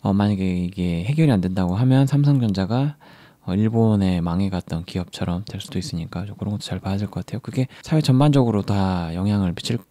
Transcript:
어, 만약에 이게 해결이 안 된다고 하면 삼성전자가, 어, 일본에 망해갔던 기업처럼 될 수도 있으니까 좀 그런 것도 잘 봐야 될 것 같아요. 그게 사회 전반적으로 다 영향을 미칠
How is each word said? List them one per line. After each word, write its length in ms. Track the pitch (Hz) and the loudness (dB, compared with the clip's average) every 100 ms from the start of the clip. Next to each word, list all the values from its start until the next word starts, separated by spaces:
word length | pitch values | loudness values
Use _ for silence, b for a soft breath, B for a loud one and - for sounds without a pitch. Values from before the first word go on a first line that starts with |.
어, 120 | 104 | 0
만약에 440 | 98 104 98 95 90 | 2 2 2 0 -2
이게 460 | 87 92 90 85 98 | -4 -2 -2 -2 -2
해결이 260 | 151 156 | 2 4
안 100 | 104 | 4
된다고 340 | 90 92 90 95 | 2 0 0 2
하면 300 | 127 131 135 | 4 4 4
삼성전자가, 920 | 139 143 139 113 95 92 117 147 - B B B B - | 4 4 4 2 0 0 0 -2 -6 B B B B -4
어, 80 | 95 | 0
일본에 680 | 110 113 113 104 95 90 | 0 2 2 4 2 0
망해갔던 640 | 85 87 98 92 - 82 90 | 0 -2 -2 -4 -6 -8 -6
기업처럼 600 | 95 85 - 90 87 104 | -8 -8 -6 -4 -4 -6
될 140 | 95 | -12
수도 200 | - 92 | -8 -8
있으니까 460 | - 85 82 90 101 | -6 -8 -8 -8 -10
좀 100 | - | -8
그런 160 | 101 | -6
것도 100 | 104 | -6
잘 180 | - 95 | -6 -8
봐야 180 | 95 98 | -4 -4
될 120 | 101 | -4
것 160 | 95 - | -8 -8
같아요. 140 | 107 | -10
그게 280 | - 113 127 B | -6 -4 -4 B
사회 200 | - 156 | -2 0
전반적으로 600 | 147 127 147 143 120 104 | 4 4 6 4 4 0
다 540 | 95 101 95 90 82 85 | 0 0 0 0 -2 -2
영향을 380 | 98 101 92 | 0 2 0
미칠 260 | 82 - 117 - | -2 -4 -6 -6